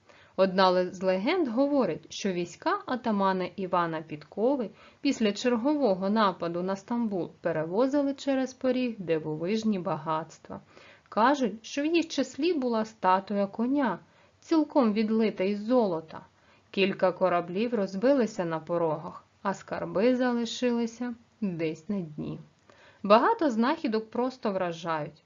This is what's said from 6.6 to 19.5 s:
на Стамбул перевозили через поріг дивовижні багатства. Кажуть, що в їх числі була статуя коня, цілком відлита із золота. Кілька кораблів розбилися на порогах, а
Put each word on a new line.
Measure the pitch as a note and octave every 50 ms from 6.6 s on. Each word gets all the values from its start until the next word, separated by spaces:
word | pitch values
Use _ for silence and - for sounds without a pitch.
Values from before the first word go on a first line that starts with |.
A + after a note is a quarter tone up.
| F3+
на | F#3+ F#3+
Стамбул | - - - A#3+ A#3+ A#3 G#3+ G3 F3 D#3+ - - _
перевозили | - E3+ D#3+ D#3+ D3+ E3 F3+ A3 C4 C4 C#4+ D4 C#4 C#4 C#4
через | - - C#4 C4+ C4 C4 B3+ -
поріг | - - B3+ B3 B3+ B3+ A#3+ A3
дивовижні | G3+ F3 D#3+ E3 D#3 D3+ D#3 D#3 D#3 E3+ F#3 A3 A3 A3 A3 G3+ F3+
багатства. | E3 F#3 D#3 D3+ D3 E3 D#3 D#3 D#3+ D#3+ - - - - - - - _ - - - - - - _ -
Кажуть, | - G3+ A3+ C4 D4 C#4 B3+ F#3+ G3+ A3+ -
що | - - C#4+
в | D4
їх | D#4+ E4+ E4 E4
числі | D#4+ - C#4+ B3+ - - C4 D4+ F4+ F4
була | C#4+ B3+ B3 A#3 A3 A3
статуя | A3 - _ - F#3 F#3 G3 F#3+ - G#3 G3+ G3
коня, | G3 - - A#3 B3 C#4 D4 C4+ G#3+ E3+ D#3+ - _ _ _ _ _ _ _
цілком | - - E4 D#4+ D4+ D4 - D4+ A#3+ G#3+ G3
відлита | A3 A3 G#3+ A3 A3 A3+ G3+ - - F#3+
із | G3+ G#3 G3+
золота. | G#3+ A3 B3+ B3 A3 F#3+ E3+ D#3+ D#3+ - - - - - _ _ _ _ _ _ _ _
Кілька | - G3 F#3+ G3 F#3+ - F#3+ F3+
кораблів | F3 - F#3 F3+ F3 F3 E3 E3+ F3 G3 A#3 A#3+ A#3+
розбилися | G#3 F#3+ F#3 F#3+ F#3+ A3 C4 C#4+ C4+ A3 G3+ - - F3+
на | E3 D#3+ D#3
порогах, | D3+ E3 E3+ E3+ E3+ D#3+ D3+ D#3 E3 F3 - - - _ _ _
а | - G3+